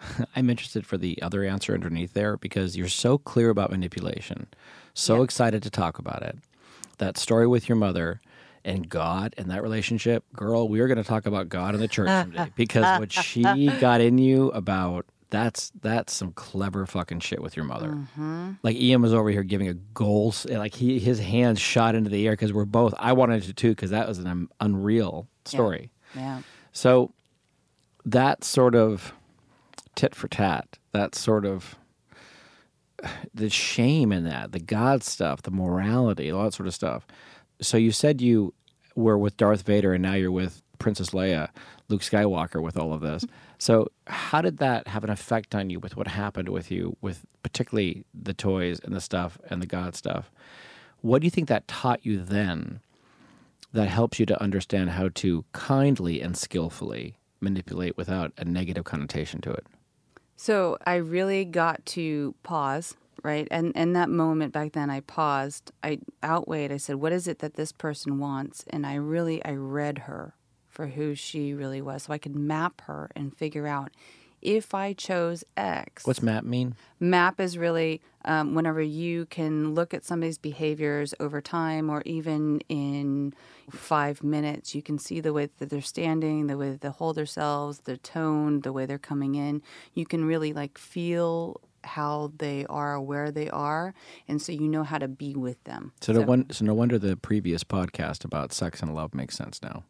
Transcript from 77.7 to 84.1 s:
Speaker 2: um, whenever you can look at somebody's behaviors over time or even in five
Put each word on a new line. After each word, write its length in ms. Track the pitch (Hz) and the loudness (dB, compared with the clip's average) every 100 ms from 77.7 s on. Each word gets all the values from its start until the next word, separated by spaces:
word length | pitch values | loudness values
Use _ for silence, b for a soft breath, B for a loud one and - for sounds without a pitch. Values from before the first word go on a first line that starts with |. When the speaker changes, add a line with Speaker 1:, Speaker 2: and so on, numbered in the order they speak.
| 165 160 160 b b | 0 0 -4 b b
Speaker 2:
um, 300 | - 156 147 | -2 0 0
whenever 260 | 160 165 156 | 0 0 0
you 460 | 151 151 170 170 165 | -2 -4 -4 -4 -6
can 480 | - 156 151 156 | -4 -2 0 0
look 180 | 156 170 | 0 -2
at 120 | - | -4
somebody's 340 | - 170 165 160 | -4 -4 -2 -4
behaviors 760 | 151 143 156 151 147 147 143 - | -8 -4 -4 -2 -2 -2 -4 -6
over 220 | 147 147 | -6 -6
time 500 | - 170 160 156 156 | -6 -4 -2 -2 -2
or 120 | 147 - | -4 -4
even 540 | 165 160 151 151 147 - | -6 -2 -2 0 -2 -2
in 680 | 151 143 143 143 139 139 - B B B | -4 -4 -2 -2 -2 -4 -8 B B B
five 500 | - - 151 143 | -12 -2 0 0